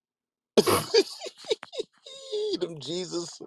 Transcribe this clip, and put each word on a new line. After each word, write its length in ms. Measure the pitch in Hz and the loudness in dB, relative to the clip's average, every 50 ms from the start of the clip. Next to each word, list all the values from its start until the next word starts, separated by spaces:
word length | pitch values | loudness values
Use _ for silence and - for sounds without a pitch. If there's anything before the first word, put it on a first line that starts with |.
| _ _ _ _ _ _ _ _ _ _ _ - | _ _ _ _ _ _ _ _ _ _ _ 4
<laughs> 80 | - 370 - 339 - - - 453 - - - - 719 - - - - - 453 - - - - 539 - - _ _ _ 453 539 539 539 440 427 415 427 427 381 175 | 6 6 4 4 4 4 4 4 4 4 0 -10 -10 -10 -10 -10 -4 -4 -4 -4 -4 -6 -8 -8 -8 -8 _ _ _ -20 -20 -18 -10 -6 -4 -2 -2 -2 -2 -2
Them 200 | 180 165 170 151 | -2 -4 -6 -6
Jesus, 600 | 127 - 170 180 185 156 165 175 170 - - - - | -6 -4 -4 -4 -4 -4 -4 -4 -6 -6 -10 -14 -16